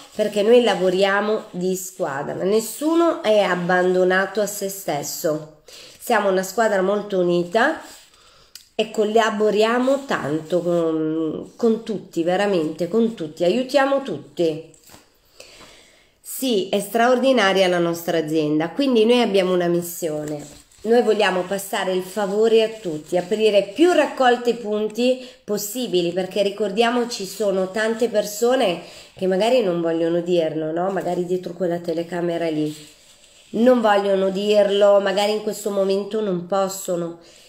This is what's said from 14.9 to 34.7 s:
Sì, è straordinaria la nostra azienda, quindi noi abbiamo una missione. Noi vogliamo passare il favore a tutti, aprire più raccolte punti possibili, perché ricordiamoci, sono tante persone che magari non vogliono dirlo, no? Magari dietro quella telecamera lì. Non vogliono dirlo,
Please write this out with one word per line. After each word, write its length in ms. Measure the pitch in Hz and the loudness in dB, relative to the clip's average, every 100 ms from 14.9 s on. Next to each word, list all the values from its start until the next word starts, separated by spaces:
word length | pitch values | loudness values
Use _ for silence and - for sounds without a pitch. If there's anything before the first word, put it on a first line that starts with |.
| - _ _ _ - - - - - - _ _ _ | -20 _ _ _ -20 -20 -20 -20 -20 -20 _ _ _
Sì, 480 | - - 262 208 185 | -16 -6 -2 -2 0
è 140 | 202 | -4
straordinaria 880 | 196 226 254 247 262 254 196 190 185 | -2 0 2 4 4 4 4 4 4
la 100 | 175 | 2
nostra 380 | 170 170 - 165 | 0 -2 -2 -2
azienda, 540 | 151 160 151 151 165 | 0 0 2 0 -2
quindi 340 | - 277 233 220 | 0 2 4 4
noi 160 | 240 | 4
abbiamo 320 | 220 196 185 | 4 2 2
una 140 | 180 175 | 2 2
missione. 920 | 175 175 - 165 151 151 147 143 - _ _ 214 | 0 -2 -6 -6 -4 -6 -8 -10 -20 _ _ 2
Noi 160 | 240 | 2
vogliamo 420 | 214 214 196 185 | 4 2 2 0
passare 500 | 175 196 - 214 185 | -2 -6 -4 -4 -2
il 100 | 185 | -2
favore 580 | 180 214 202 208 220 220 | -4 -4 -2 2 4 4
a 60 | 220 | 2
tutti, 480 | 220 180 151 - 175 | -4 -8 -8 -4 -4
aprire 560 | 175 214 214 202 196 | -2 0 4 2 0
più 200 | - 349 | 2 4
raccolte 600 | 330 285 - 254 233 240 233 | 4 2 2 2 2 0 -2
punti 720 | 208 214 214 214 247 254 - - | -2 -4 -4 0 0 0 -6 -14
possibili, 720 | - 208 - 254 226 175 170 | -6 -6 -4 -8 -2 0 0
perché 300 | 180 185 214 | -2 -4 -2
ricordiamoci, 840 | 202 196 208 190 233 247 233 - 185 | -2 -2 -4 0 0 0 -4 -6 -10
sono 460 | - 208 190 185 | -4 -2 0 -2
tante 380 | 220 220 226 233 | -2 -2 -2 0
persone 720 | 208 190 - 233 262 214 170 - - - - | 0 -2 -2 0 2 0 -2 -8 -20 -18 -6
che 100 | 185 | -2
magari 380 | 190 226 254 | 0 2 2
non 160 | 202 170 | 2 0
vogliono 400 | 165 165 165 170 | -2 0 0 -2
dirlo, 540 | 170 175 160 156 156 | 0 0 0 -2 -4
no? 160 | 165 185 | -4 -2
Magari 360 | 190 175 180 175 | -4 -4 -4 -4
dietro 280 | 185 180 | -4 -6
quella 240 | 175 180 170 | -6 -4 -4
telecamera 720 | 175 160 170 175 175 170 165 | -4 -6 -4 -4 -4 -2 -4
lì. 260 | 156 151 151 - - _ _ _ _ - | -2 -4 -6 -18 -20 _ _ _ _ -8
Non 280 | 208 240 247 | 2 4 4
vogliono 500 | 220 202 196 196 190 | 4 2 2 0 0
dirlo, 680 | 190 208 208 202 | -2 2 4 4